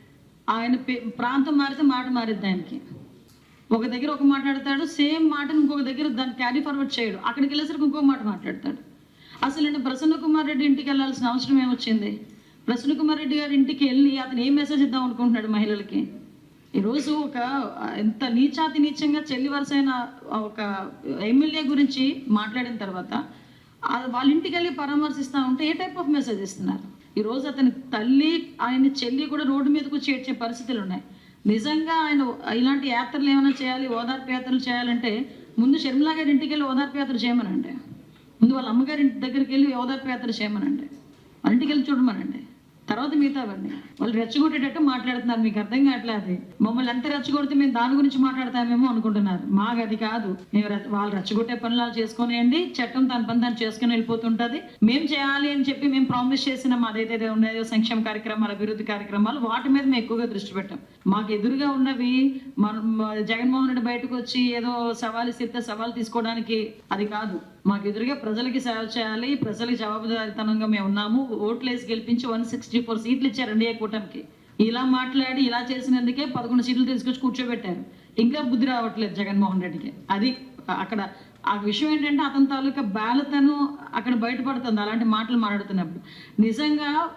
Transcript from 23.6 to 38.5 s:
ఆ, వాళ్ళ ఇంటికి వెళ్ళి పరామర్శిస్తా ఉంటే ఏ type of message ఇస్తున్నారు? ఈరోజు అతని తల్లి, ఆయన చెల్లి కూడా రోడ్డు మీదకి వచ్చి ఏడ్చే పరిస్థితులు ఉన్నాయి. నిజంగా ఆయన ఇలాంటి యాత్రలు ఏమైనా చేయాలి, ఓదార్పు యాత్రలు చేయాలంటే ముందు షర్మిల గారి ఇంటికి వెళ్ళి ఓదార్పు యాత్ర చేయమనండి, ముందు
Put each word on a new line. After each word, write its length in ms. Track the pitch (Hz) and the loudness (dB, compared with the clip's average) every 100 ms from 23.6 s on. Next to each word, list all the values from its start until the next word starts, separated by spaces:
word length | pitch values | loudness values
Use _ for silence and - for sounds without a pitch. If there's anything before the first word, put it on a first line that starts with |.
| _ _ - | _ _ -2
ఆ, 200 | 240 254 | 0 -2
వాళ్ళ 220 | 247 277 | 2 4
ఇంటికి 240 | 311 339 339 | 4 2 0
వెళ్ళి 160 | 349 | -2
పరామర్శిస్తా 720 | 262 277 294 302 269 262 277 | -2 0 0 0 -2 -4 0
ఉంటే 260 | 254 262 311 | 0 2 0
ఏ 40 | |
type 320 | 339 370 359 285 | -2 -4 -4 0
of 100 | 285 | 0
message 260 | 240 202 | 0 -2
ఇస్తున్నారు? 800 | 196 - 185 196 - - - 214 | -6 -4 -4 -4 -6 -20 -6 -4
ఈరోజు 280 | 214 262 285 | -2 -2 -4
అతని 240 | 269 254 | 2 2
తల్లి, 800 | - - 214 233 269 311 339 - - | 2 -4 -2 4 4 6 2 -2 -4
ఆయన 240 | 240 262 277 | 0 4 4
చెల్లి 400 | - 240 269 302 | 2 -2 -2 -2
కూడా 180 | 294 | -2
రోడ్డు 260 | 269 277 269 | 0 2 4
మీదకి 260 | 302 - 294 | 2 0 -4
వచ్చి 180 | - | -2
ఏడ్చే 200 | 262 262 | -2 -4
పరిస్థితులు 480 | 247 233 240 - 226 | -4 -6 -6 -6 -6
ఉన్నాయి. 220 | 190 185 - - - - 208 | -4 -6 -10 -20 -20 -4 0
నిజంగా 460 | 220 294 311 320 | 2 2 -2 0
ఆయన 400 | 330 311 285 254 - - | 0 2 2 0 -2 -4
ఇలాంటి 340 | 226 262 277 269 | 0 2 2 0
యాత్రలు 420 | 233 240 294 285 | -2 -2 0 4
ఏమైనా 220 | 277 277 262 | 6 4 2
చేయాలి, 260 | 254 254 262 | -2 -2 -2
ఓదార్పు 440 | 233 240 262 254 | -4 -4 -6 -4
యాత్రలు 260 | 254 254 262 | -4 0 -2
చేయాలంటే 800 | 247 247 247 240 233 220 277 - - - | 0 -2 0 0 0 -2 -4 -10 -6 2
ముందు 180 | 254 311 | 4 4
షర్మిల 320 | 269 262 311 | 2 2 2
గారి 220 | 320 294 | 2 2
ఇంటికి 220 | 269 294 | 2 2
వెళ్ళి 140 | 302 269 | -2 0
ఓదార్పు 300 | 262 285 285 | 0 -2 -2
యాత్ర 160 | 277 | -2
చేయమనండి, 540 | 233 240 240 196 - - - - - - - - - | -2 0 0 0 -2 -4 -8 -14 -18 -20 -20 -18 4
ముందు 120 | 226 | 4